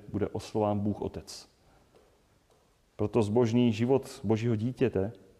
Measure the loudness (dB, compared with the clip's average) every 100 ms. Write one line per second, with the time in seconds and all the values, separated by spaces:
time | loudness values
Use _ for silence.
0 | -6 -4 -4 -6 -6 -2 0 0 -2 -2
1 | -6 -8 -12 -16 -20 _ _ _ _ _
2 | _ _ _ _ _ _ _ _ _ -6
3 | 0 2 2 4 4 4 4 2 2 2
4 | 0 -8 -2 0 0 -2 -2 -2 0 0
5 | -2 -6 -18 _